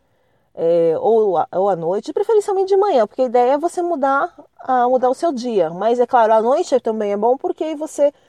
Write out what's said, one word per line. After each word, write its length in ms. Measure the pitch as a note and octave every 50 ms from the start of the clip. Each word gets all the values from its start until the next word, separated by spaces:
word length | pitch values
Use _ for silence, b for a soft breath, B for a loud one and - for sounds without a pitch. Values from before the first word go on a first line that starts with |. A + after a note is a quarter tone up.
| _ _ _ _ _ _ _ _ _ _ -
é, 420 | - D#3+ E3 E3+ E3+ E3 E3 D#3+ -
ou 380 | - G3+ A3+ A3+ G#3+ G3+ F3
a-, 100 | D#3 C3 - -
ou 160 | F3 G3 G3+
à 60 | F#3+
noite, 380 | E3 E3 E3 F#3 G#3+ - - -
preferencialmente 540 | - G4+ - A4+ G#4 G4+ - G4 F#4+ G4
de 100 | F#4+ G4+
manhã, 300 | F#4+ F#4+ G#4 E4+ B3+ G#3+
porque 160 | A3 - - B3+
a 20 |
ideia 280 | B3+ A3 B3 A#3+ B3 C#4
é 40 |
você 240 | D4 D#4 F4 - F4+
mudar, 500 | E4+ F4 E4+ C#4 C#4+ C4+ C4+ C#4 D#4+ F4 - - - _ _ -
a, 280 | - - B3+ B3 A#3+
mudar 220 | B3 C4 B3+ B3 B3
o 60 | B3+
seu 160 | - - E4+
dia. 400 | C#4+ A#3 A#3+ B3 A3+ G3 E3 D#3
Mas, 280 | E3 F3+ G3+ A3+ A#3+ A#3+
é 60 | A#3+
claro, 280 | - - A#3+ A3+ G#3+ A3+
à 80 | A3
noite 380 | G#3+ A#3 C4+ E4 F4+ - C#4+ A#3+
também 340 | - A#3 A3 A3 G#3 G3+ G3+
é 40 |
bom, 180 | G#3 G#3 A#3+ B3+
porque 280 | C#4 - F4+ F4+ - E4
aí 100 | D#4 D#4+
você 400 | D4 D4+ D4+ - - C#4+ D4 b b b